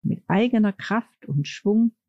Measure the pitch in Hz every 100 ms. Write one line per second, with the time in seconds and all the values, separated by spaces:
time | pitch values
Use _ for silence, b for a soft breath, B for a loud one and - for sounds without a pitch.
0 | - - _ 180 247 233 214 196 - 214
1 | - _ - 143 143 - 202 214 233 _